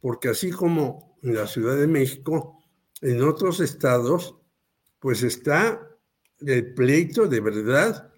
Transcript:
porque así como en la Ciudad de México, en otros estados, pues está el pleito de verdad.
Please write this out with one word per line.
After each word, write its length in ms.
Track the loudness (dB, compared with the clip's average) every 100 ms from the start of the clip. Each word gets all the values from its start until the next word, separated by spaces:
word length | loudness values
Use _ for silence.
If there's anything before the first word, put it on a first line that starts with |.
porque 280 | -6 -4 -2
así 240 | -2 -4
como 640 | -2 0 0 -2 -6 -20 _
en 120 | -4
la 140 | -2 -2
Ciudad 280 | -4 -2 2
de 120 | 2
México, 720 | 2 0 -2 -4 -4 -4 -18 _ _ _ -8
en 220 | -2 0
otros 360 | 0 0 -2 0
estados, 760 | -2 0 2 2 2 0 -2 -16 _ _ _ _ _ _
pues 240 | -4 0
está 600 | -2 -2 0 2 2 -2 -10 _ _ _ _ _
el 340 | -2 0 0
pleito 520 | 0 2 4 2 2 2
de 140 | 2
verdad. 720 | 0 0 2 2 2 0 -12